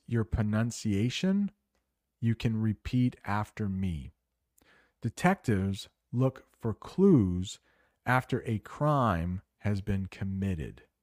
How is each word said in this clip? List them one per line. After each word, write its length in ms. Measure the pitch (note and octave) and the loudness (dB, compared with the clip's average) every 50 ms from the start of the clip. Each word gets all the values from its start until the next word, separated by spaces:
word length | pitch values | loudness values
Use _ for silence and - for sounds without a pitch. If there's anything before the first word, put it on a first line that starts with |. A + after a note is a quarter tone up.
| _ | _
your 200 | - A#2 A#2 A2 | -4 -2 -2 0
pronunciation, 1300 | - - - A2 G#2+ G#2 G#2+ A2+ A#2+ A2+ - - A2 G2+ F#2+ G#2+ B2 B2 - - F#3 F#3+ G3+ G3+ F#3+ - _ _ _ _ _ _ _ _ _ _ _ _ _ | 0 0 -2 0 0 0 0 0 -2 -2 -4 -2 0 0 2 0 0 -2 0 0 0 2 2 0 -2 -4 _ _ _ _ _ _ _ _ _ _ _ _ _
you 160 | - A#2 A2+ | 0 0 0
can 240 | - - B2 A2 A2 | 2 0 -2 0 0
repeat 560 | A2 A2 G#2 - - - - B2 B2 B2 - - - | 0 0 0 -2 -4 -2 0 2 2 2 0 -4 -6
after 460 | - G2+ G#2 G#2+ - - - A2 G2+ | -4 -4 -4 -4 -4 -6 -6 -4 -4
me. 420 | F#2+ F#2+ F#2+ F#2+ E2+ D2+ C2 C2 - _ _ _ _ _ _ _ _ _ _ _ _ _ _ _ _ _ | -2 -2 -2 -2 -4 -4 -8 -10 -16 _ _ _ _ _ _ _ _ _ _ _ _ _ _ _ _ _
Detectives 840 | - A#2 - - - F3+ F#3+ - - - A2 F#2+ F#2+ G2 G2 G2 - - _ _ _ _ | -8 -8 -4 0 2 2 2 2 0 0 0 0 0 0 -2 -4 -8 -14 _ _ _ _
look 320 | - A#2+ B2+ C3+ C3 - - _ _ _ | -2 0 0 0 -2 -4 -12 _ _ _
for 140 | - A#2 G#2 | -6 -6 -6
clues 840 | - - - - - F#3 G3+ F3+ C3 G2+ F#2 F2 F2+ F#2 F#2+ - - _ _ _ _ _ _ _ _ - | -6 -8 -8 0 4 6 8 8 8 6 6 2 0 -2 -6 -10 -14 _ _ _ _ _ _ _ _ -2
after 380 | A2+ B2 C3 - - - A#2 - | 0 0 0 0 0 -4 -4 -2
a 140 | - A2+ G#2 | -2 -4 -4
crime 840 | - - - - D3 D3+ D3+ C#3+ B2+ A2+ F#2+ E2 E2 F2 F2+ F#2 - _ _ _ | -4 -8 -8 -2 0 0 2 2 2 2 2 0 0 -2 -4 -6 -8 _ _ _
has 200 | - G#2 G#2 G2+ | -4 -2 -2 -2
been 280 | G2 - G2+ F#2+ F#2+ F#2 | -2 -4 -4 -4 -4 -6
committed. 760 | - - G2+ G2 F#2+ F#2+ G2 G2 F#2 D#2+ C#2+ A1 - - - _ _ _ | -8 -8 -8 -6 -4 -4 -2 -2 -2 -4 -6 -8 -12 -14 -20 _ _ _